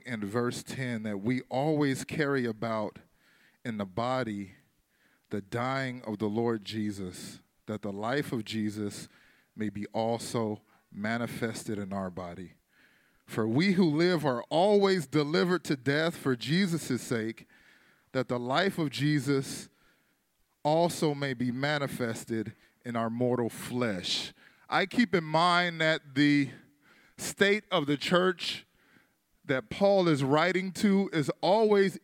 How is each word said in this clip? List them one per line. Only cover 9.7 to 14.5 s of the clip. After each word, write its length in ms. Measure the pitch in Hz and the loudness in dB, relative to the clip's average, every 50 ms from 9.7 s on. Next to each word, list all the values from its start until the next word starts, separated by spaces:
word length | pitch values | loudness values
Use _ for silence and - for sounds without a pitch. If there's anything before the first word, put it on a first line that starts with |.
| 98 101 104 - | -6 -6 -8 -6
also 760 | - 110 113 113 117 110 - - - 123 113 107 107 - - _ _ _ _ _ - | -4 -2 -2 0 -2 -4 -4 -4 -2 -2 -2 -2 -4 -6 -10 _ _ _ _ _ -10
manifested 840 | 101 101 110 117 120 117 113 - - 123 113 107 - - - 110 101 | -8 -4 -4 -2 -2 -4 -4 -4 -4 -4 -4 -4 -6 -8 -6 -6 -6
in 140 | 101 95 | -6 -6
our 180 | 98 98 95 92 | -6 -6 -6 -6
body. 440 | 87 92 92 87 87 87 92 82 76 _ _ _ _ _ _ _ _ _ _ _ _ _ _ | -6 -8 -10 -10 -12 -12 -14 -16 -18 _ _ _ _ _ _ _ _ _ _ _ _ _ _
For 200 | - - 123 110 | -8 -4 -2 -2
we 280 | 110 110 139 175 202 185 | 0 0 2 2 2 4
who 100 | 175 196 | 4 4
live 420 | 160 143 156 170 175 185 160 139 | 4 4 4 2 2 2 2 2
are 200 | 147 127 117 - | 0 0 -2 -2
always 560 | - | -2